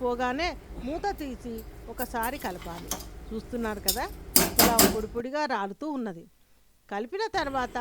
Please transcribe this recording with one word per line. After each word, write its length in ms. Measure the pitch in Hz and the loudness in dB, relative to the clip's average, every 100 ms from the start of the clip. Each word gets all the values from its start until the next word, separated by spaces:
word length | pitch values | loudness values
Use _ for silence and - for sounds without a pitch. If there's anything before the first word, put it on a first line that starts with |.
పోగానే 460 | 247 240 254 269 349 277 - - 247 | 0 2 0 2 0 -2 -10 -8 -4
మూత 200 | 330 403 381 | -2 -2 -2
తీసి 320 | 285 233 240 226 214 - - | -6 -8 -8 -8 -10 -12 -12
ఒకసారి 460 | 226 240 240 226 277 | -8 -4 -2 -2 -2
కలపాలి. 460 | 220 175 175 170 170 - - - - | -4 -6 -8 -8 -6 -6 -6 -12 -8
చూస్తున్నారు 540 | 220 - 247 220 202 - | -8 -4 -2 -2 0 0
కదా, 160 | 220 359 - - - - - | 0 -2 -6 0 4 6 8
ఇలా 120 | 240 226 - | 8 10 6
పొడి 160 | 214 214 | 6 0
పొడిగా 280 | 233 240 294 302 | -2 -2 0 2
రాలుతూ 340 | 226 196 196 302 277 | 2 0 -4 -4 -2
ఉన్నది. 260 | 220 170 - - _ - _ _ - | -4 -6 -12 -20 _ -20 _ _ -8
కలిపిన 320 | 202 240 392 440 370 | -4 -4 -2 0 0
తర్వాత 400 | 285 269 247 247 | 0 0 -2 -2